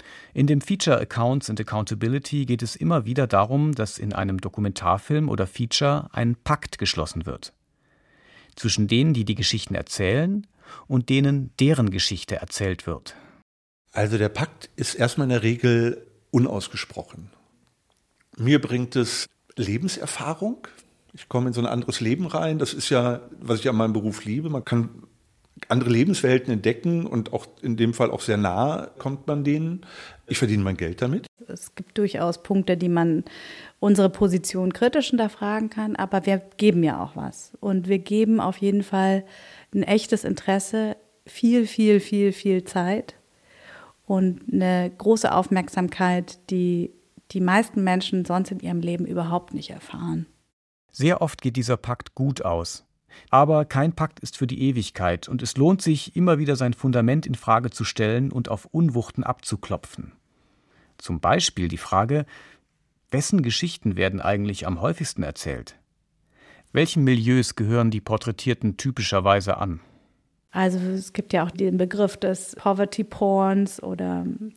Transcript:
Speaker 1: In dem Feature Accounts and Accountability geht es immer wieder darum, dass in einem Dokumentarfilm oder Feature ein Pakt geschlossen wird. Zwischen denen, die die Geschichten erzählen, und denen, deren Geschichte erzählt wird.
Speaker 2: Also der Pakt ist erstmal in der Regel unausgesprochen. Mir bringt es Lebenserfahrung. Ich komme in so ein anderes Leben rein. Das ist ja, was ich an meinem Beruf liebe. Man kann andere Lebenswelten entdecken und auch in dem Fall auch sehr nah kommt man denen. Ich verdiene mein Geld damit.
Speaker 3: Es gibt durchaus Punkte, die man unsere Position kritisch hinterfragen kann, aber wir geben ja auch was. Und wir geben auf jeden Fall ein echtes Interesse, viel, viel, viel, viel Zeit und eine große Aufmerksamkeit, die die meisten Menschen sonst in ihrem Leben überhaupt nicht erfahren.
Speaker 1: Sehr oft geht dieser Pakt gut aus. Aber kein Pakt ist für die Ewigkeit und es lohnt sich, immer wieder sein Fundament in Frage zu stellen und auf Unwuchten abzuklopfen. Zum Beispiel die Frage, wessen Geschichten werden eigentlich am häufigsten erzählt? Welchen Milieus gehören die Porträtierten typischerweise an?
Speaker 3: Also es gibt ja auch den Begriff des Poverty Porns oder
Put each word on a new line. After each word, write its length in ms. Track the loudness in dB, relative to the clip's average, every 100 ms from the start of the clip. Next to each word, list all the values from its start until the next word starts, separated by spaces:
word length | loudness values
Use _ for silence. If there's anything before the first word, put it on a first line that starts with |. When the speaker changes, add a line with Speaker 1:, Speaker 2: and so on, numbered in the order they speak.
| -20 -20 -8
Speaker 1:
In 120 | 0 4
dem 160 | 4
Feature 380 | 2 -2 2 2
Accounts 500 | 0 0 0 0 -2
and 100 | -6
Accountability 840 | -4 -4 -4 -2 -2 -2 -2 -4 -2
geht 160 | -2
es 140 | -4 -4
immer 300 | 0 0 0
wieder 220 | -2 2
darum, 460 | 2 4 2 0
dass 240 | 0 -4 -4
in 160 | -6
einem 260 | -2 -2 -2
Dokumentarfilm 920 | -4 -4 -4 -2 0 0 0 0 0
oder 180 | 0 -2
Feature 640 | -4 -2 0 2 0 -4
ein 240 | -2 0 0
Pakt 420 | -2 -2 -4 -6
geschlossen 480 | -4 -2 -4 -6 -8
wird. 280 | -10 -14 _ _ _ _ _ _ _ _ -20 -20 -6
Zwischen 320 | -2 0 2
denen, 260 | 4 4
die 120 | 2 0
die 100 | -2
Geschichten 380 | -2 -2 -4
erzählen, 720 | -6 -6 -2 0 2 0 -2 -6 _ -20 -18 -2
und 220 | 0 2
denen, 420 | 2 4 2 -2 0
deren 300 | 2 4 2
Geschichte 460 | 0 -4 -4 -6 -8
erzählt 520 | -8 -4 -4 -4 -6
wird. 280 | -10 -10 -20 -20 _ _ _ _ _ _
Speaker 2:
Also 240 | -2 0 2
der 120 | 0
Pakt 400 | 0 -6 -6 -16 -8
ist 200 | -6 0
erstmal 300 | 0 0 0
in 40 |
der 140 | 2
Regel 600 | 2 2 4 4 2 -4 -12 _ _
unausgesprochen. 1000 | 2 2 -2 -8 -10 -10 -12 -14 -14 -20 _ _ _ _ _ _ _ _ _ _ -2
Mir 240 | 4 4
bringt 340 | 4 -2 0 0
es 320 | 0 -2 -8 _ _ -6
Lebenserfahrung. 1120 | -2 -2 -2 -6 -8 -8 -6 -4 -4 -6 -12 -20 _ _ _
Ich 160 | -20 -4
komme 180 | 0 0
in 60 |
so 80 | 0
ein 60 | -2
anderes 320 | -2 -4 -2
Leben 280 | 0 0 -2
rein. 320 | -2 0 0
Das 140 | -2
ist 160 | -4 0
ja, 320 | 2 2 -2 -8 -10
was 200 | -4 -2
ich 100 | 0
an 60 | 2
meinem 180 | 2
Beruf 320 | 0 -2 -6 -6
liebe. 240 | -4 -4
Man 160 | -6 -2
kann 380 | 0 0 -6 -20 _ _ _ _ -14 -2
andere 200 | 0 4
Lebenswelten 640 | 4 4 2 4 2 2
entdecken 540 | 0 0 0 0 -2 -2
und 260 | -4 -4
auch 140 | -6 -8 -10
in 140 | -4 0
dem 160 | 0 2
Fall 160 | 0
auch 100 | 0
sehr 160 | -2 0
nah 500 | 0 0 0 -2 -8 -8
kommt 260 | -8 -6 -4
man 180 | -2
denen. 420 | 0 0 -2 -6 -12 -20 -20 -16 -6
Ich 100 | -2
verdiene 260 | 0 2
mein 140 | 0 -2
Geld 240 | -4 -2
damit. 240 | -2 -2 -6 -20 -16
Speaker 3:
Es 260 | -14 -14
gibt 240 | -16 -8 -2
durchaus 460 | -2 0 -4 -4
Punkte, 340 | -2 0 0 0
die 120 | 2
man 340 | 2 2 2 -2 -12 -18 -18 -18 -2
unsere 300 | 4 6 6
Position 640 | 4 2 2 -2 -2 -2
kritisch 360 | 2 2 2 0
hinterfragen 600 | 0 0 -2 -4 -2 -4
kann, 260 | -4 -6 -4
aber 300 | 0 0 2
wir 120 | 0 -2 2
geben 260 | 4 6
ja 180 | 4 0
auch 120 | -6 -8
was. 380 | -10 -12 -20 -8
Und 280 | -2 -2 0
wir 120 | -2
geben 400 | 0 2 4 4
auf 180 | 2 0
jeden 260 | 0 0
Fall 420 | 0 0 2 2 -2 -16 -20 -20 -6
ein 100 | -2
echtes 400 | 2 2 2 -2
Interesse, 720 | -2 -4 0 0 0 -2 -4 -6 _ _ -20
viel, 400 | 0 4 4 2
viel, 340 | 2 6 6
viel, 340 | 4 2 2
viel 300 | 0 0 0
Zeit 520 | 0 -2 0 -2 -6 -16 _ _ _ _ -20 -20 -20 _ -2
und 360 | 2 2 0 -2
eine 400 | 0 2 2 0 -2
große 380 | 2 2 4
Aufmerksamkeit, 1040 | 2 2 0 0 -2 -2 0 2 2 -2 -10 -6
die 420 | 0 0 0 -2 -8 _ -20 -8
die 100 | 0
meisten 420 | 2 4 2 0
Menschen 420 | 2 0 0 -2 0
sonst 260 | -2 -2
in 80 | -6
ihrem 200 | -4 -4
Leben 260 | -2 -4 -4
überhaupt 480 | -4 -2 -4 -4
nicht 160 | -12 -12
erfahren. 560 | -16 -14 -10 -6 -6 -6 _ _ _ _ _ _
Speaker 1:
Sehr 300 | 0 2 2
oft 200 | 0 -2
geht 140 | -4 -2
dieser 220 | 0 -2
Pakt 380 | -2 -8 -8 -4
gut 280 | -2 -2
aus. 420 | -2 -2 -4 -10 _ _ _ -18 2
Aber 360 | 4 6 4 2
kein 280 | 0 0
Pakt 260 | 0 -4 -6
ist 180 | -12 -6
für 100 | -4
die 140 | -2
Ewigkeit 640 | 0 0 -4 -2 0 -2 -4
und 140 | -6
es 160 | -4 2
lohnt 240 | 4 4
sich, 340 | 2 0 -2 0
immer 240 | 2 4
wieder 160 | 2 0
sein 180 | 0
Fundament 520 | 0 2 4 4 2 0
in 100 | -4
Frage 340 | 2 2 2
zu 140 | -4
stellen 480 | -6 0 0 2 0
und 180 | -2 -4
auf 160 | -6 -4
Unwuchten 580 | 0 2 2 -2 -4
abzuklopfen. 880 | -4 -4 -6 -8 -4 -6 -8 -16 -16 -18 _ _ _ _ _ _ _ _
Zum 220 | -6 -2
Beispiel 480 | 2 2 2 -2 -4
die 100 | -4
Frage, 480 | -2 0 2 0 -4 -12 -20 _ _ _ _ _ _
wessen 300 | -4 2 2
Geschichten 540 | 2 0 -4 -4 -4 0
werden 260 | 0 0
eigentlich 460 | -2 0 -2 -4 -4
am 140 | -2
häufigsten 420 | -2 -2 -6 -6
erzählt? 540 | -6 -6 -8 -8 -10 -20 _ _ _ _ _ _ -20 -20 _
Welchen 300 | 0 2 4
Milieus 520 | 4 4 4 4 2 0
gehören 360 | 0 4 2
die 100 | 0
Porträtierten 760 | 0 -2 -2 -4 -2 0 -2 -2
typischerweise 800 | -4 -2 0 2 4 4 2 -2
an? 220 | -2 -6 -10 _ _ _ _ _ _
Speaker 3:
Also 280 | -2 0 0
es 340 | -2 -4 -8
gibt 200 | -8 -2
ja 120 | 0 0
auch 60 |
den 260 | 0 0 2
Begriff 400 | 0 0 0 0
des 380 | -4 -4 -6 -4
Poverty 480 | 0 0 0 -2
Porns 800 | -6 -2 2 2 4 2 0 -4
oder 440 | -8 -6 -4 -4 -4 -8 -12